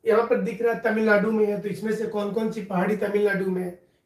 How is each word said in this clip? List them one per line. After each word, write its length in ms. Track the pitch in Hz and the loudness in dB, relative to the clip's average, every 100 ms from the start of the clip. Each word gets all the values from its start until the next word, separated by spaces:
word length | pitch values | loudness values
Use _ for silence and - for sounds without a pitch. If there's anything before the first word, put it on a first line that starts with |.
| 226 | 4
यहाँ 220 | 220 233 | 2 4
पर 140 | 220 | 0
दिख 200 | 196 - | 0 -2
रहा 120 | 233 | -2
है 80 | 226 | 0
तमिलनाडु 500 | 226 214 220 208 214 | -2 0 4 4 4
में 140 | 220 208 | 2 0
है, 160 | 202 | 0
तो 60 | 202 | -4
इसमें 280 | 175 220 214 | -6 -4 -2
से 120 | 220 | -2
कौन 260 | 208 202 | -4 -4
कौन 180 | 208 220 | -2 -4
सी 140 | 220 185 | -4 -4
पहाड़ी 320 | 185 190 208 | -2 0 0
तमिलनाडु 540 | 208 208 208 190 185 | 0 2 2 2 -2
में 120 | 180 | -2
है, 240 | 180 175 _ _ | -4 -10 _ _